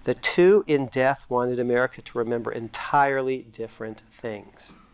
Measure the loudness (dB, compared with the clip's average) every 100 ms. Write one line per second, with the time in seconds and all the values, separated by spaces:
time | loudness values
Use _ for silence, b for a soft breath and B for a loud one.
0 | -4 -2 -2 4 6 6 4 0 0 0
1 | 0 0 -2 -2 0 -2 0 2 0 -4
2 | -10 -6 -2 -2 -4 -8 -10 -10 0 2
3 | 2 0 -2 -4 -8 -12 -12 -10 -12 -12
4 | _ -12 -10 -10 -14 -18 -18 -18 _